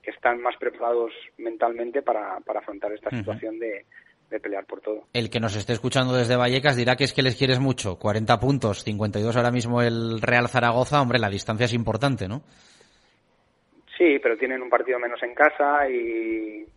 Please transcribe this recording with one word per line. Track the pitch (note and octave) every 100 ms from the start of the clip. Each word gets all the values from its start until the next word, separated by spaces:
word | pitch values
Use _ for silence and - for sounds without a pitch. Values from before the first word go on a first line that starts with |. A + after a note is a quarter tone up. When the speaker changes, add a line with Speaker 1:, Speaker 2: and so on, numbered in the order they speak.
Speaker 1:
que | -
están | - B2 A#2+
más | B2 -
preparados | A#2+ - A#2 A#2+ A2+ - - -
mentalmente | A#2 A2+ A#2 A#2 A#2+ C#3
para, | C3+ A2 G2+ F#2+
para | - G#2+
afrontar | - G2+ G2+
esta | G#2+ G#2+
Speaker 2:
Ujú. | A#2+
Speaker 1:
situación | G#2 G#2+ A2 A2
de, | A2+ G2+ _ - _ _ _
de | A2
pelear | A2 G2 F#2+
por | G2
todo. | - G#2+ -
Speaker 2:
El | A#2+ A2
que | B2
nos | A2+ G#2
esté | G2+
escuchando | A#2 B2+ C3+ B2+
desde | B2+ A#2+ B2
Vallecas | B2 C3 D3 B2
dirá | A#2+ B2+
que |
es | C3+
que | -
les | C3 A#2
quieres | C3+ B2+
mucho. | C3+ B2 G2+ F2
Cuarenta | G#2+ G#2 A2 A#2
puntos, | B2+ C#3 A2+ G2
cincuenta | - G#2 G#2+ G#2
y |
dos | A2 A#2
ahora | A#2+
mismo | B2 A#2 A#2+
el | A#2+ A#2 A#2 A2+
Real | A#2 A#2+ A#2+
Zaragoza, | B2+ A#2+ A#2 B2+ D3
hombre, | B2+ B2
la | G#2+
distancia | G2 - G#2+ A#2+
es |
importante, | A#2 A2+ A2 C#3 A#2+ F#2+
¿no? | B2 - _ - _ _ _ _ _ _ _ _ _ _ _ _ -
Speaker 1:
Sí, | F3 C#3
pero | B2 A2+
tienen | B2+ C3
un | B2
partido | A#2+ B2 B2
menos | A#2+ A#2+
en | A#2+
casa | B2 D3+ - C#3+ D3 C#3
y | B2 A#2 A2+ A2+ A2 A2 G#2+ A2